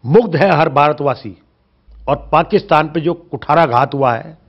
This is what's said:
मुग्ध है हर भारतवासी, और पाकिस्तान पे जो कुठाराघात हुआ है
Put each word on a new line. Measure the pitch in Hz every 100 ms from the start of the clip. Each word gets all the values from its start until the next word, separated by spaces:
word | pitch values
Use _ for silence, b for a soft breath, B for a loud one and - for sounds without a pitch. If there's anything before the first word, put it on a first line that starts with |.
मुग्ध | 120 185 226 160
है | 190
हर | 147 160
भारतवासी, | 139 147 147 143 120 107 90 _ _ _ _ _ - -
और | 143 -
पाकिस्तान | 156 170 202 - 151 156
पे | 160
जो | 156
कुठाराघात | 170 - 147 - 156 160 120 139
हुआ | 143 135
है | 113 - 156